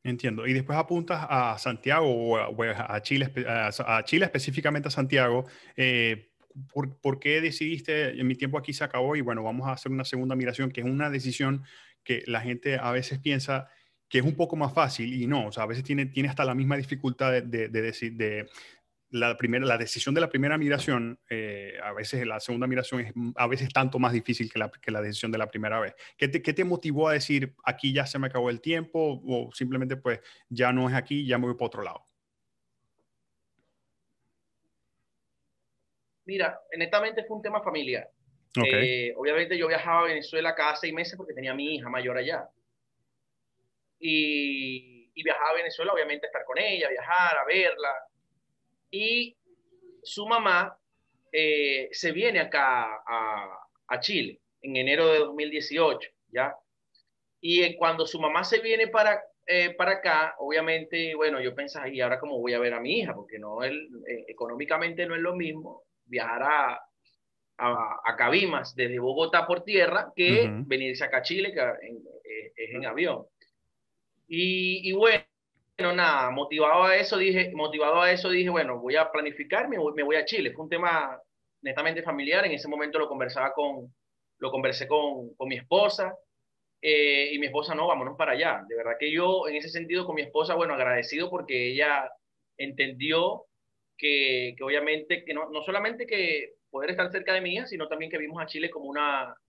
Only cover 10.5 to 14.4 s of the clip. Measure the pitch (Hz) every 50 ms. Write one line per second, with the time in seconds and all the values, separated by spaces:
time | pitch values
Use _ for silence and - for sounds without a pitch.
10.5 | 117 139 135 127 127 123 117 123 135 139 147 147 139 135 131 131 123 - 139 135
11.5 | 139 135 135 - - - - - _ _ _ - 123 - - - 120 110 113 123
12.5 | 123 120 - 127 135 123 117 120 123 131 131 - 139 135 - 151 143 135 135 -
13.5 | 135 131 131 - _ _ _ _ _ _ _ _ - 127 123 160 147 139